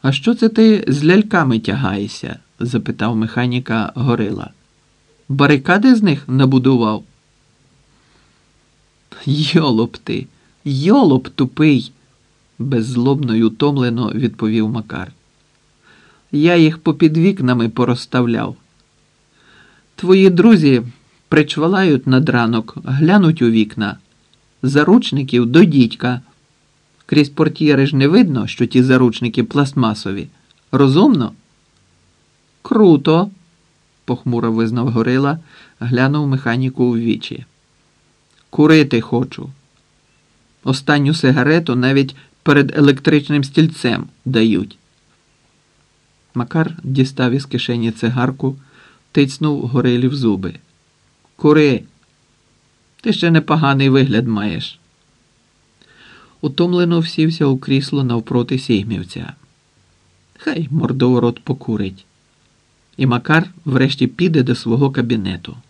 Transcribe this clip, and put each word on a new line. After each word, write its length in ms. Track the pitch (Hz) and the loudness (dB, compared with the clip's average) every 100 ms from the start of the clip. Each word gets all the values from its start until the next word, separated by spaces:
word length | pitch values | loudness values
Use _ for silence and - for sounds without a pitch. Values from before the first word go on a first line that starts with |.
«А 100 | 135 | -2
що 220 | 135 - | -2 -2
це 140 | 240 226 | 0 0
ти 360 | 220 220 208 - | 4 4 4 0
з 160 | 139 | 0
ляльками 540 | 151 190 208 185 139 113 | 2 2 2 0 0 0
тягаєшся?» 800 | 110 101 110 98 104 - - - _ _ | -2 -4 -4 -4 -8 -10 -14 -14 _ _
запитав 560 | 120 120 - - 110 113 | -6 -4 -6 -6 -4 -2
механіка 760 | 110 123 123 123 123 113 104 | -4 -4 -2 -4 -4 -4 -4
Горила. 560 | - 135 117 104 104 - _ _ _ _ _ _ _ _ | -4 -2 -2 -2 -6 -12 _ _ _ _ _ _ _ _
«Барикади 680 | 135 143 143 135 185 254 | 0 2 2 2 2 4
з 80 | 240 | 4
них 220 | 208 - - | 2 -2 -2
набудував?» 760 | 131 131 131 123 131 110 107 - _ _ _ _ _ _ _ _ _ _ _ _ _ _ _ _ _ _ _ _ - - | 0 2 2 2 2 0 -4 -10 _ _ _ _ _ _ _ _ _ _ _ _ _ _ _ _ _ _ _ _ -12 -4
«Йолоп 680 | 147 156 165 151 110 123 - | -2 2 2 2 0 -2 -6
ти, 300 | - 110 - _ _ _ | -10 -10 -10 _ _ _
йолоп 640 | 147 135 156 269 208 131 - | -8 -4 2 4 4 2 -2
тупий», 640 | - 127 - 156 135 - _ _ _ _ _ _ _ | -4 -4 0 2 2 -2 _ _ _ _ _ _ _
беззлобно 760 | 117 127 110 120 123 143 131 | -4 -4 -2 -2 0 0 0
й 80 | 110 | 0
утомлено 680 | 110 110 143 139 123 117 113 | 0 0 -2 0 -2 -2 -4
відповів 560 | 107 123 - 110 113 110 | -2 -4 -4 -4 -2 -2
Макар. 440 | 113 107 - 90 - _ _ _ _ _ _ _ _ _ _ _ | -4 -8 -12 -12 -16 _ _ _ _ _ _ _ _ _ _ _
«Я 240 | 147 160 175 | -2 0 2
їх 220 | 160 160 | 2 0
попід 400 | - 156 165 160 | -4 0 2 2
вікнами 500 | 175 196 127 123 113 | 0 0 -2 0 -2
порозставляв. 880 | 110 123 123 - 127 123 113 110 - _ _ _ _ _ _ _ _ _ _ _ _ _ - | -2 -2 -2 -4 -2 -2 -2 -6 -10 _ _ _ _ _ _ _ _ _ _ _ _ _ -8
Твої 340 | 180 190 190 | 2 6 6
друзі 520 | 175 214 214 151 127 120 - _ _ _ | 6 6 6 4 2 -2 -16 _ _ _
причвалають 760 | 147 151 - 160 190 190 135 131 | 0 0 -2 0 2 2 0 2
над 220 | 131 - | 0 2
ранок, 480 | 120 117 117 113 - | 0 0 -2 -6 -14
глянуть 580 | - 131 156 208 170 156 | -6 0 2 4 4 2
у 80 | 120 | 2
вікна. 460 | 113 104 110 104 - _ _ _ _ _ _ | 2 0 -4 -8 -8 _ _ _ _ _ _
Заручників 840 | 127 139 151 226 - 131 131 120 117 | -2 0 4 4 2 -6 -2 0 2
до 180 | 139 | 4
дідька. 580 | 196 147 117 - 123 123 - _ _ _ _ _ _ _ - | 4 2 -2 -4 -6 -6 -10 _ _ _ _ _ _ _ -2
Крізь 220 | 151 143 | 0 0
портьєри 580 | 139 156 160 156 139 139 | 0 -4 0 2 2 2
ж 100 | 143 | 2
не 120 | 139 | 2
видно, 380 | 190 208 131 107 | 4 2 0 -6
що 200 | - 117 | -4 0
ті 160 | 127 | 2
заручники 640 | 127 127 127 113 120 110 | 4 4 2 0 -4 -2
пластмасові. 840 | 113 143 139 139 117 107 101 98 - _ _ _ _ | -2 -2 -2 0 -2 -2 -8 -8 -10 _ _ _ _
Розумно?» 600 | 131 139 139 262 190 113 - _ _ _ _ _ _ _ _ _ _ _ _ | 2 4 4 4 4 -2 -8 _ _ _ _ _ _ _ _ _ _ _ _
«Круто», 680 | - 233 202 151 139 160 202 - _ _ _ _ _ _ | -2 4 6 6 4 0 0 -8 _ _ _ _ _ _
похмуро 480 | - 123 - 117 117 | -8 -6 -4 -2 -2
визнав 380 | 113 113 120 120 | -2 -2 -2 -2
Горила, 480 | 117 113 127 139 160 - - - _ | -2 0 0 0 -2 -10 -20 -20 _
глянув 480 | 123 120 131 151 143 | -4 0 0 0 -2
механіку 600 | 135 123 117 131 131 123 | -2 -2 -2 -4 0 0
в 80 | 117 | 0
вічі. 460 | 117 110 - - - _ _ _ _ _ _ _ _ _ _ | -2 -4 -6 -14 -16 _ _ _ _ _ _ _ _ _ _
«Курити 500 | - 151 160 135 117 | 0 4 6 4 0
хочу. 500 | 107 120 131 - - - _ _ _ _ _ _ _ _ _ _ | -2 -4 -4 -8 -16 -18 _ _ _ _ _ _ _ _ _ _
Останню 500 | 127 131 - 147 139 | -6 -6 0 0 2
сигарету 600 | 156 135 127 131 165 170 123 | 2 2 2 2 0 0 -2
навіть 400 | 127 135 139 - _ _ | 0 0 0 -6 _ _
перед 360 | - 143 139 - | 0 2 2 2
електричним 640 | 143 135 - 151 143 147 | 2 4 2 0 0 -2
стільцем 640 | 139 151 156 165 - 113 - _ | 0 0 0 0 -4 -4 -8 _
дають». 540 | - 123 113 95 101 - _ _ _ _ _ _ _ _ _ _ _ _ _ _ _ | -4 0 2 0 -4 -12 _ _ _ _ _ _ _ _ _ _ _ _ _ _ _
Макар 420 | 127 123 165 160 - | -8 -4 -2 -4 -6
дістав 480 | 131 135 131 - 127 | -6 0 0 0 -2
із 140 | 131 135 | -2 -4
кишені 440 | 120 - 120 113 | -8 -4 -4 -4
цигарку, 680 | 110 117 123 127 135 131 131 _ _ - _ _ | -4 -4 -2 -4 -4 -6 -8 _ _ -20 _ _
тицнув 540 | - 139 - 156 143 120 | -2 -2 -2 -4 -4 -4
Горилі 420 | 127 123 123 127 | -2 0 0 -2
в 60 | |
зуби. 400 | 143 120 98 92 82 _ _ _ _ _ _ _ _ | -2 -2 -2 -6 -12 _ _ _ _ _ _ _ _
«Кури! 460 | 151 151 147 120 - _ _ _ _ _ _ _ _ _ _ _ | 2 4 4 0 -6 _ _ _ _ _ _ _ _ _ _ _
Ти 120 | 226 | -6
ще 180 | 214 170 | -2 2
непоганий 580 | 165 156 151 139 135 135 | 2 2 0 0 2 2
вигляд 400 | 131 131 107 117 | 2 2 0 -2
маєш». 500 | 107 104 82 - - _ _ _ _ _ _ _ _ _ _ _ _ - - _ _ | -4 -4 -8 -10 -16 _ _ _ _ _ _ _ _ _ _ _ _ -20 -20 _ _
Утомлено 600 | 147 135 170 175 175 170 | -8 -2 -2 0 0 0
всівся 460 | 165 - 156 160 147 | -2 0 -2 0 0
у 120 | 131 | 0
крісло 460 | - 135 135 143 | 0 -2 -2 -4
навпроти 540 | 127 117 113 123 120 127 | -2 -2 -2 -2 -2 -6
сігмівця. 760 | - 110 104 98 92 - - - _ _ _ _ _ _ _ _ _ _ | -2 -2 -2 -6 -8 -12 -14 -18 _ _ _ _ _ _ _ _ _ _
Хай 300 | - 202 151 | -8 -6 -4
мордоворот 680 | 151 - 131 123 127 120 120 | -2 -2 0 0 2 0 -4
покурить. 640 | - - - 107 98 95 _ _ _ _ _ _ _ _ _ - | -10 -10 -6 -6 -6 -10 _ _ _ _ _ _ _ _ _ -4
І 100 | 131 | -2
Макар 440 | 120 - 156 185 - | -2 0 -2 -2 -10
врешті 420 | - 131 131 - 135 | -4 0 0 0 -4
піде 360 | - 175 160 | -2 0 0
до 120 | 127 | 0
свого 360 | 120 117 117 139 | -2 -2 -2 -2
кабінету. 640 | 139 117 117 95 90 - - | -2 -4 -4 -6 -10 -12 -20